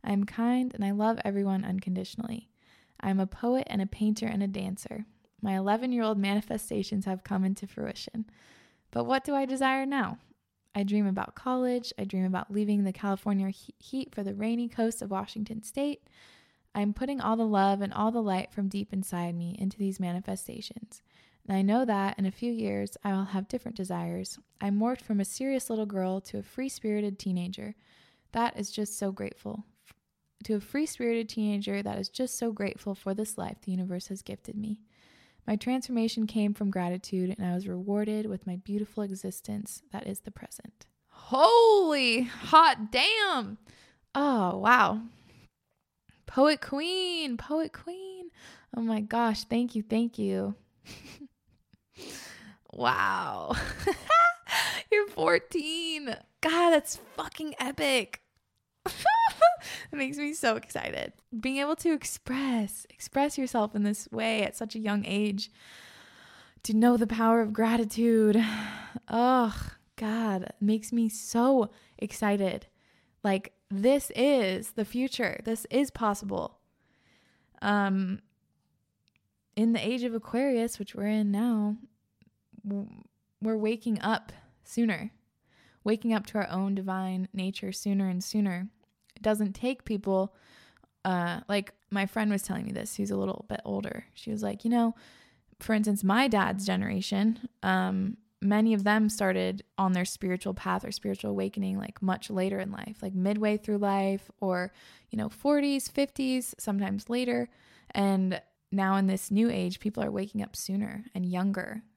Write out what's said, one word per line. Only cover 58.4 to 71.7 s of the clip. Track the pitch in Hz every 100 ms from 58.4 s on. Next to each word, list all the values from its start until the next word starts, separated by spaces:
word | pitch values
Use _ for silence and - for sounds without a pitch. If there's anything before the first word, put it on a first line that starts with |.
| _ _ _ _ -
<laughs> | - 719 880 932 - 659 698 - - -
It | 294
makes | 262 285
me | 294
so | 311 240 220
excited. | - - 64 - - - _ 233
Being | 254 269
able | 285 320
to | 349
express, | 302 - - - 254 277 240 202 - -
express | - - 269 285 285
yourself | 254 240 208 214
in |
this | 208 208 -
way | 226 226 220
at | 202 -
such | 226 226
a |
young | 214 208 202
age, | 196 208 196 - _ - - - - - - - - - -
to | - 214
know | 240 240
the | 220
power | 226 226 233
of | 220
gratitude. | 214 226 240 214 226 233 226 214 214 220 214 208 -
<sighs> | - - -
Ugh, | 226 247 254 233 - - - _ -
God, | 220 226 226 190
it | 185 -
makes | 202 220 220
me | 233 226
so | 214 - 233 247 269 208